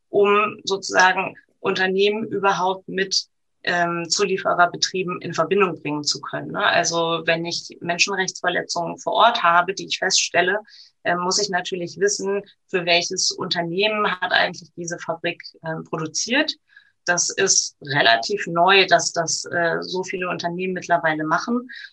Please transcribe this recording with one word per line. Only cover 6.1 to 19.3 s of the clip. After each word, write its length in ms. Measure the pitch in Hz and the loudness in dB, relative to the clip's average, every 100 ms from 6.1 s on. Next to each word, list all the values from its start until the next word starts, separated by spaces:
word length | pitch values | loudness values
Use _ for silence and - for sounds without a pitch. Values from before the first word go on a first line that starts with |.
| 143 | -4
können, 300 | - 147 143 | -6 -8 -6
ne? 120 | 170 | -2
Also 580 | 208 - 160 170 165 165 165 | 2 2 2 0 0 0 0
wenn 180 | 165 | -2
ich 320 | 170 165 - - | -2 -6 -10 -8
Menschenrechtsverletzungen 1160 | 170 175 202 190 185 - 180 170 - 175 165 170 | -6 0 0 0 -2 -2 -2 -2 -4 -4 -6 -6
vor 160 | - | -2
Ort 300 | - 220 226 | 4 4 4
habe, 320 | 170 170 180 | 4 4 2
die 120 | 185 170 | -4 -6
ich 120 | - | -4
feststelle, 640 | 180 - - 175 175 202 220 - - _ | 0 0 2 2 2 0 -4 -18 -20 _
ähm, 160 | - 175 | -2 -2
muss 180 | 180 214 | 0 -2
ich 120 | 190 | 0
natürlich 500 | 180 175 185 170 170 | -2 -4 -6 -6 -2
wissen, 420 | 202 202 196 202 202 _ _ | 0 0 -2 -4 -6 _ _
für 180 | 190 170 | -2 2
welches 440 | 175 170 185 - | 2 2 -2 -2
Unternehmen 800 | - 180 175 170 175 214 214 208 | -2 -4 -4 -2 0 0 0 -2
hat 220 | 185 185 | -2 0
eigentlich 380 | 180 175 170 175 | 2 0 -4 -14
diese 240 | - 170 165 | -12 -8 -8
Fabrik, 440 | - 165 175 170 - - 160 | -6 -6 -6 -6 -12 -12 -8
ähm, 180 | 160 | -8
produziert. 720 | 165 160 156 - 214 262 311 - _ - _ _ | -6 -6 -6 -6 0 0 0 -6 _ -20 _ _
Das 240 | - 175 - | -2 -2 -2
ist 480 | - 131 - - - | 0 2 2 0 -6
relativ 640 | 143 143 117 117 - 202 180 | -2 2 4 4 2 -4 -2
neu, 400 | 170 180 196 180 | 4 6 6 6
dass 260 | 165 - | 4 2
das, 320 | 175 160 | -2 -2